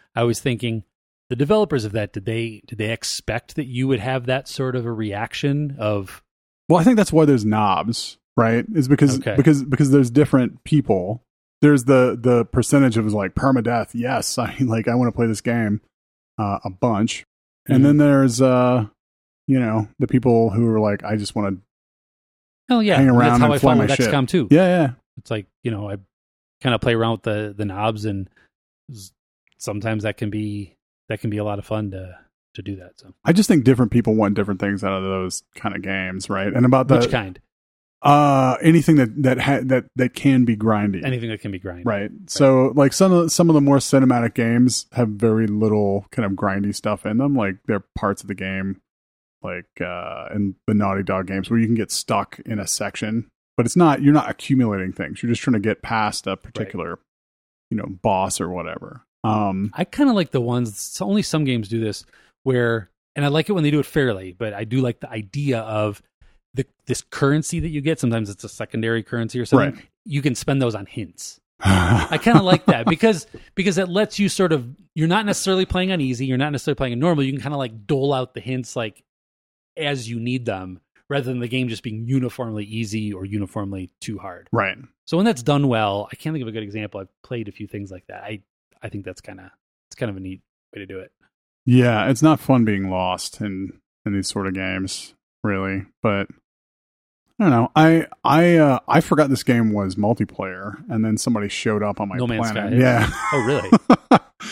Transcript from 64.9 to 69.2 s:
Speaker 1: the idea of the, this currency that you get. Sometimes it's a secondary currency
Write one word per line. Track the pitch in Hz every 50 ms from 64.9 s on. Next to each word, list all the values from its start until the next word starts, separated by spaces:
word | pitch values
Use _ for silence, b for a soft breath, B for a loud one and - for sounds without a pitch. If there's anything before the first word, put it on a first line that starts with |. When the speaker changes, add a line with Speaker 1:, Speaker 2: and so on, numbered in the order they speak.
| 117 -
Speaker 1:
the | - 127
idea | 120 110 107 98 - 143 143 139 127 113
of | 110 110 110 107 107 107 104 - _ _ _ _ _ _ _ _ _ _ -
the, | 135 131 - _ _ _
this | - 127 - -
currency | _ - - 147 139 147 156 156 - 175 165
that | 156 170
you | 151 147 135
get. | 156 165 -
Sometimes | - 123 113 117 110 101
it's | 98 - -
a | 104
secondary | - - 113 - - 117 110 113 117 117 104
currency | - - 120